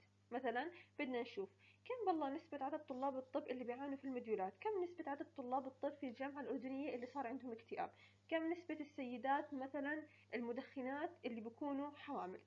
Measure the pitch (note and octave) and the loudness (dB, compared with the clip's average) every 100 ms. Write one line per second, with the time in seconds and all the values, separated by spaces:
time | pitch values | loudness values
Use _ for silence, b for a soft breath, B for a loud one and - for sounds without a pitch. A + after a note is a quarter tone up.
0 | - _ - A#3+ B3+ A#3+ E4 B B - | -20 _ -4 0 2 4 2 B B -2
1 | C#4 B3 A#3+ - F#3+ - B B - B4 | 2 2 0 -2 -4 -8 B B -4 2
2 | F#4+ E4 C#4 D4+ - C#4+ C#4+ D4+ D4+ B3+ | 4 4 4 0 -4 -2 0 0 -2 0
3 | C#4 C4 C4 C#4 D4 B3+ A#3 B3 C#4+ C4+ | 2 2 0 0 0 -2 -2 -2 -2 -2
4 | C4+ B3 A3+ G#3 F#3 - G#4+ G4+ F4 E4+ | -2 -2 2 2 2 0 0 2 2 0
5 | C#4+ C#4+ D#4+ - B3 C4 C4 - C#4+ C#4+ | -2 -2 -2 -6 0 0 0 -2 -2 0
6 | C4 A#3 C4+ C#4 B3 C4 B3+ C4+ C#4+ A#3+ | -4 -2 -4 -2 -2 0 0 -2 0 -2
7 | A#3+ C#4 A#3+ C4 B3 A3+ - G3+ F3 B | -2 -2 -2 -2 -4 -8 -4 -2 -2 B
8 | B B - E4 D#4+ E4+ - D4+ D4 - | B B 0 2 2 0 -2 -4 -4 -4
9 | B3 B3 C4 C#4+ D4+ C4+ C4+ D4 C#4 D#4 | -2 2 4 4 4 -2 -2 0 0 -2
10 | D4+ B B A#3+ A#3 A#3+ - C#4 B3+ C#4+ | -4 B B -2 0 -2 -4 -2 -2 0
11 | E4 - B3 A3+ A3 - D4 C#4 C#4+ C#4+ | -2 -2 -4 -4 -6 -4 0 0 -2 -4
12 | - A#3 F#3 - | -4 -2 -2 -4